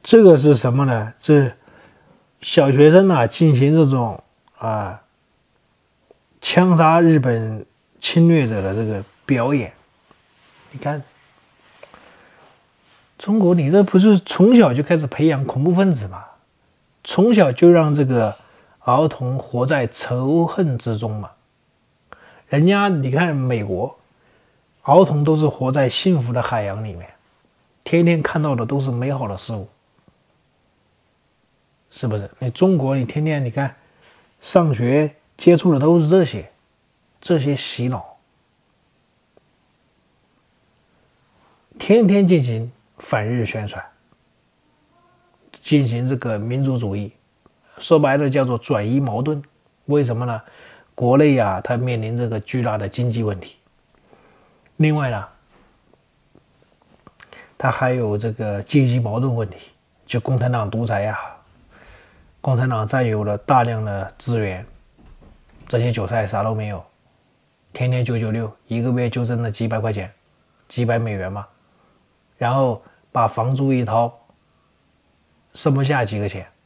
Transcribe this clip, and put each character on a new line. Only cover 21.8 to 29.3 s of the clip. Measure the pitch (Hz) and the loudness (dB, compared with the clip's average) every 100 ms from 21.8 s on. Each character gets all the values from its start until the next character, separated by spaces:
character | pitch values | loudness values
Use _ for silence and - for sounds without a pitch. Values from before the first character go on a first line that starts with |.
| _ _ _ - - _ _ | _ _ _ -20 -20 _ _
人 | 143 | 2
家， | 170 202 202 | 2 2 0
你 | 165 131 | 0 -2
看 | 139 175 | 0 0
美 | 143 127 117 | -2 -2 -4
国， | 101 90 107 - _ _ _ _ _ _ _ _ | -4 -6 -6 -10 _ _ _ _ _ _ _ _
儿 | - 160 | 4 4
童 | 180 147 | 4 2
都 | 147 | 2
是 | 156 | 2
活 | 151 - 131 | 0 -2 -2
在 | 139 131 | 0 -2
幸 | - 190 170 | 0 0 0
福 | 120 | 0
的 | 123 | -4
海 | - 117 | -4 -4
洋 | 101 101 | -6 -8
里 | 110 | -10
面， | 85 85 _ _ _ _ _ _ _ | -12 -18 _ _ _ _ _ _ _
天 | - 165 | -2 2
天 | 170 165 | 2 2
看 | - 165 | -2 -2
到 | 151 | -2
的 | 123 | -2
都 | 113 139 | -2 -4
是 | 135 | -4
美 | 120 131 | -4 -4
好 | 135 | -6
的 | 113 | -8